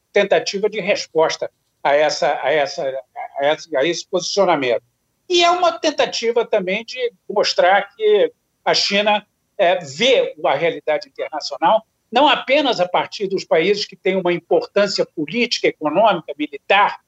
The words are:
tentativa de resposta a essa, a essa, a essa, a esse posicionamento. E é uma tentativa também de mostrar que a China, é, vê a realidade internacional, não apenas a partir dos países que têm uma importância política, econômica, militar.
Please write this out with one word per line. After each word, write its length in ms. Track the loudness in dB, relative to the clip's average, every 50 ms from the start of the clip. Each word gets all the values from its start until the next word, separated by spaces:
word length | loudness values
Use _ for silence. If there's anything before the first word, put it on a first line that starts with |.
| _ _
tentativa 560 | 0 0 2 2 2 0 0 -2 -4 -2 -4 -4
de 120 | -2 -4
resposta 680 | -2 -2 -2 -4 -4 -2 0 2 2 2 0 -4 -8 -10 _ _ _ _ _ _
a 120 | 0 2 2
essa, 440 | 4 2 2 0 0 -2 -2 -2 -2
a 100 | -2 0
essa, 300 | 0 0 0 -2 -4 -6 -6 -6 -6 -8 -10 _ -14 -16 -16 -10 -6 -2
a 80 | 0
essa, 220 | 0 0 -2 -4 -4 -2 -2
a 80 | 0
esse 200 | 0 -2 -6 -6
posicionamento. 760 | _ -4 -4 -4 -2 -2 0 2 2 2 2 0 0 -2 -2 -4 _ _ _ _ _ _ _ _ -2
E 140 | 0 2
é 80 | 4 4
uma 220 | 2 2 2 0
tentativa 720 | 0 0 -2 -2 0 0 -2 -2 -4 -4 -2 -2 0 0 0
também 400 | 0 0 -2 -2 -2 -4 -6 -6
de 280 | -10 -8 -6 -6 -6 -6 _ _
mostrar 680 | -4 -2 -2 0 0 2 2 4 4 4 2 0 -4 _
que 360 | -2 2 2 4 4 2 0 -2 _ _ _ _ _ -2
a 100 | 0 0
China, 520 | 0 0 0 0 0 0 0 0 -2 -4 _ _ _ _ _ _
é, 220 | 0 2 2 2 0
vê 560 | -4 -8 -4 0 2 2 4 2 2 0 -4 -4 -2
a 100 | -2 0
realidade 540 | 0 0 -2 -4 -4 -4 -4 -4 -4 -6 -10
internacional, 760 | _ -10 -10 -8 -10 -10 -10 -10 -4 0 2 2 2 2 0 _ _ _ _ _
não 160 | 0 2 4
apenas 540 | 4 2 0 0 0 0 2 2 0 0 -2
a 80 | -2 0
partir 400 | 0 -2 -2 -4 -6 -8 -6 -4
dos 160 | -4 -4 -2
países 400 | 0 2 2 2 2 0 -2 -4
que 100 | -10 -10
têm 220 | -6 -2 -2 0
uma 160 | 0 0 0
importância 720 | -2 -2 -2 0 0 0 0 0 0 0 0 0 0 -2 -4
política, 640 | -4 _ -8 -8 -4 -2 -2 -2 -2 -2 -2 -2 -2
econômica, 680 | -2 -2 -4 -2 2 2 4 4 2 0 -4 -10 -8
militar. 600 | -8 -8 -8 -8 -6 _ 2 2 2 2 2 -2 -6 _